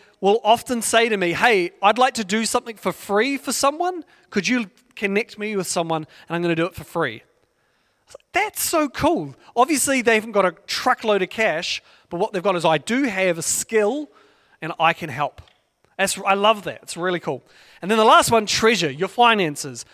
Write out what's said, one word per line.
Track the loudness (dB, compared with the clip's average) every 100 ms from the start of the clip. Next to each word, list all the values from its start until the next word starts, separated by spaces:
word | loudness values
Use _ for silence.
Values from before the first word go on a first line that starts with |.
| _ _
will | 2 2
often | 4 2 2 -6
say | 0 2 2
to | 0
me, | -2
"Hey, | 2 2 4 0 2
I'd | 2 4
like | 2 0
to |
do | -2 -2 0
something | -2 -4 -6
for | -6
free | -6 -2 0 0 -2
for | -6
someone. | 0 0 0 -4 -4 -12 _ _
Could | -4 -2
you | -2 -4 _ _ -8
connect | -4 -2 -4 -8
me | -6 -6
with | -4
someone, | -4 -2 -4 -6 -18 -10
and | -4
I'm |
gonna | -2 0
do | -2
it | -6
for | -10
free?" | -4 -4 -6 _ _ _ _ _ _ _ _ _
It's | -20
like, | _
"That's | -4 -2 -4
so | -2 0 -2
cool." | 0 0 0 -4 -14 -10 0
Obviously, | 0 2 0 0
they | 2 2
haven't | 2
got | 0 0
a | -2 -10
truckload | -4 0 0 2 0
of | 0
cash, | -2 0 0 -4 -10 _ _ _
but | -4
what | -4
they've | -2
got | -2 2
is, |
"I | 2 2
do | 0 -2
have | -2 0 -2 -2
a |
skill, | -4 -4 -2 0 0 -2 -8 _ _ _ _ _
and | -12 0
I | 0
can | 0 -6
help." | -6 -6 -6 -20 _ _ _ _ -4
That's, | -4 -2
I | -2
love | 2 2 0
that. | -4 -12
It's | -14 -6
really | -4 -4
cool. | -6 -10 _ _ -20 -12
And | -2
then | 4
the |
last | 6 6 6
one, | 2 2
treasure, | 0 2 2 -2
your | -4 -6
finances. | 2 4 4 0 -4 -12 -12 -18